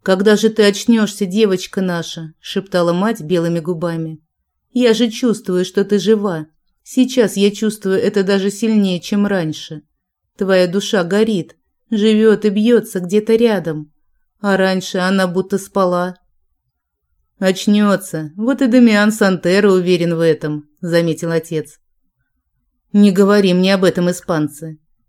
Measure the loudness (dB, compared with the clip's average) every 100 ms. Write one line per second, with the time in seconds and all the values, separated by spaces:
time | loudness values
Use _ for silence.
0 | -2 2 2 4 2 2 0 2 0 0
1 | 0 -4 -4 0 0 0 -6 -6 -4 -4
2 | -8 -12 -16 -18 -10 -10 -4 -2 0 0
3 | -2 -4 -4 -2 -2 -4 -4 -6 -6 -6
4 | -8 -12 _ _ _ _ _ 0 2 2
5 | 0 0 -2 -2 -2 -2 -2 -2 0 0
6 | 2 0 0 -6 -10 _ _ _ -6 0
7 | 0 2 0 2 0 0 -4 -4 -2 -2
8 | 0 0 0 0 -2 -4 0 0 0 -2
9 | -4 -2 0 -2 -4 -6 -12 -16 _ _
10 | _ _ _ -6 0 2 2 0 -2 -2
11 | 0 0 0 -2 -6 _ _ _ -6 0
12 | 2 4 4 2 0 0 2 2 0 -8
13 | -2 -2 2 2 2 0 -4 -8 -10 _
14 | _ _ _ _ -2 0 0 -2 -4 -4
15 | -2 0 -2 -2 -4 -6 -4 -2 0 0
16 | -4 -8 _ _ _ _ _ _ _ _
17 | _ _ _ -4 -2 0 0 2 2 0
18 | -4 -10 -10 -6 -2 0 2 4 6 4
19 | 2 2 0 0 0 2 4 2 2 0
20 | 0 0 0 0 -2 -8 -10 -12 -2 0
21 | 0 -2 -2 -4 -4 -8 -8 -16 _ _
22 | _ _ _ _ _ _ _ _ _ 4
23 | 4 4 4 4 2 2 2 2 2 0
24 | -2 -2 -4 -4 -4 -8 -16 -16 _ _